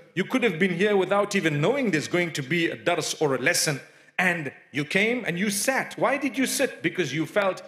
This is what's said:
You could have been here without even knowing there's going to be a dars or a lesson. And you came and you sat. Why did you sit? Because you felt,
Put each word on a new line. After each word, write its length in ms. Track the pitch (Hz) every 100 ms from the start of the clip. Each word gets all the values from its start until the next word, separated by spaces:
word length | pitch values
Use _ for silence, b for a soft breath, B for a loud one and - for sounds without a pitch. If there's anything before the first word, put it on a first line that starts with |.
| - 165
You 80 | 190
could 160 | 254
have 160 | 240 160
been 160 | 190
here 240 | 170 208 202
without 380 | 180 202 202 196
even 260 | 160 147
knowing 300 | 165 277 240
there's 160 | 156 -
going 260 | 175 170
to 80 | 151
be 280 | 127 170 165
a 60 | 117
dars 400 | 156 170 - -
or 160 | 151 131
a 20 |
lesson. 420 | 135 170 160 135 - B B -
And 340 | 185 170 135 - -
you 120 | 127
came 420 | 143 190 220 247 180
and 120 | 170
you 140 | 208
sat. 440 | 202 - 262 - -
Why 200 | 202 277
did 200 | 277 269
you 100 | 254
sit? 340 | - 262 -
Because 320 | 170 - 151
you 140 | 147 156
felt, 340 | 208 196 175